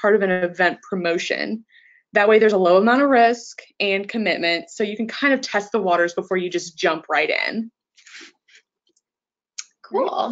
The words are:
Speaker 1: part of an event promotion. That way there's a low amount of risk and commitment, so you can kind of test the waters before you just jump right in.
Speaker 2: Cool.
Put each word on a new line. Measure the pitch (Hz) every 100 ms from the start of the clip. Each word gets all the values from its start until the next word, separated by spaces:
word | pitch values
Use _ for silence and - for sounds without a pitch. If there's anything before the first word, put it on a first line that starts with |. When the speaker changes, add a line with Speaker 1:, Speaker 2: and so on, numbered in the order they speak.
Speaker 1:
part | 214
of | 208
an | 190
event | 185 180 175 175 170 -
promotion. | 190 170 170 - - 73 226 - _ _ _ _
That | 208 208
way | 220
there's | 214
a | 208
low | 180 185
amount | 220 254
of | 285
risk | 254 233 233 - - - -
and | 202 196 202
commitment, | 233 190 - 170 170 -
so | -
you | 208 208
can | 226
kind | - 277
of | 269
test | 269 202 202
the | 220
waters | 185 175 170
before | 175 180 185
you | 180
just | 170 - -
jump | 180 160 -
right | 151 156
in. | - - 214 226 _ _ _ - - - _ _ _ _ _ _ _ _ _ _ _ _ - - _
Speaker 2:
Cool. | - 196 - - 233